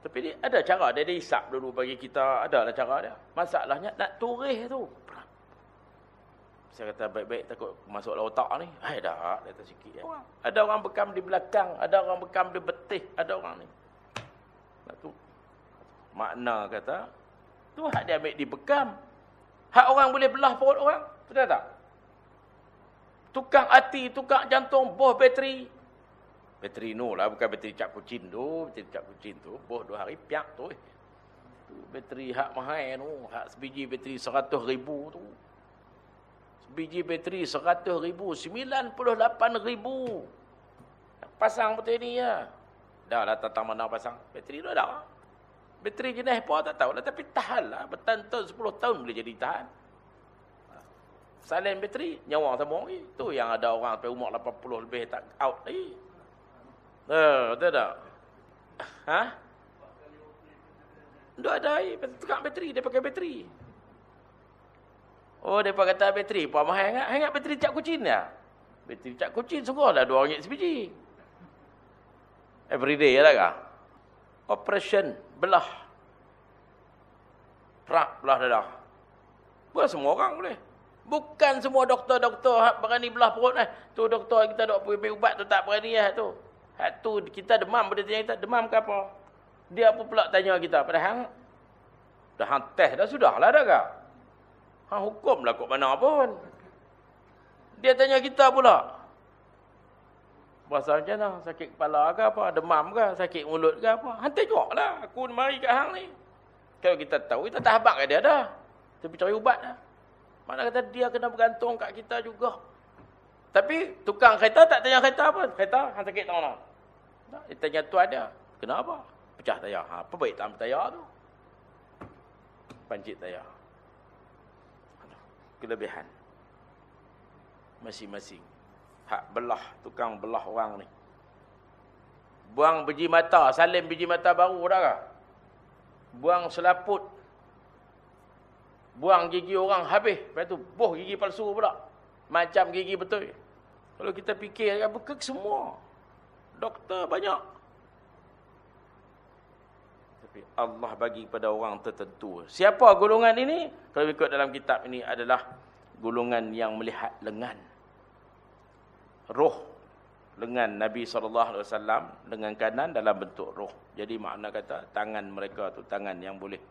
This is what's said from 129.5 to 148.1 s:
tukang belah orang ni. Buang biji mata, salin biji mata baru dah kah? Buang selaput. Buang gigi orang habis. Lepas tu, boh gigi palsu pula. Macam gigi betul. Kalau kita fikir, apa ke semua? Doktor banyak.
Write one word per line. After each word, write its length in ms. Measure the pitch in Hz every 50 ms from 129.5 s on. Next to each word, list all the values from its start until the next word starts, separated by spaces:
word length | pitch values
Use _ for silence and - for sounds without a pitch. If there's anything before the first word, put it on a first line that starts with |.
| 117 - - - - - -
tukang 320 | 123 - - 120 117 110 101
belah 240 | 98 110 117 110 -
orang 400 | 95 107 113 110 107 104 98 95
ni. 40 | - - - _ _ _ - _ _ _ _ - _ _ _ _ _ _ _ - - _ _ - - - - _ - - - - - 107
Buang 260 | 123 151 156 165 160 151
biji 240 | 143 151 143 165 165 165
mata, 400 | 165 165 165 - 175 180 165 160
salin 320 | 165 165 170 180 180 170
biji 240 | 165 170 160 175 170
mata 220 | 175 170 175 180 180
baru 240 | 170 180 185 185 180 170
dah 140 | 180 190 185
kah? 180 | 180 143 107 - - - - - - - - _ _ - _ _ _ _ _ _ _ _ _ _ _ _ -
Buang 320 | 123 127 160 175 180 175 165
selaput. 540 | - - 170 180 180 180 180 - 202 185 - - - - - - _ _ - - _ - _ - _ _ _ _ _ _ _ _ _ _ _ _ _ _ _ _ _ _ _ _ _ _ _ _ _
Buang 320 | 120 135 175 190 180 170 170
gigi 240 | 165 180 175 180 196
orang 300 | 190 185 190 196 185 170
habis. 320 | 143 170 208 208 233 190 -
Lepas 300 | - - - 160 170 175
tu, 60 | 185 - - - -
boh 220 | - 233 208 170 160
gigi 160 | 185 185 202
palsu 380 | 190 202 196 185 - 220 208 202
pula. 240 | 214 220 196 - - - - - - - - _ _ _ _ 147
Macam 400 | 165 170 165 - 202 185 185 175
gigi 240 | 185 185 190 196 185
betul. 320 | 185 185 - 208 - - - - - _ - _ _ _ - _ _ _ _ _
Kalau 100 | - - 185
kita 160 | 196 196 - 208
fikir, 460 | 202 214 202 - - 226 208 202 208
apa 180 | 214 214 214 233
ke 140 | 240 - 294 262
semua? 560 | - - 262 311 392 415 415 403 - - - - - - _ _ _ _ _ _ _ _ _ _ _ _ - -
Doktor 480 | - 226 - - - - - 185 - -
banyak. 320 | - - 381 403 - - - - - - _ _ _ _ _ _ _ _ _ _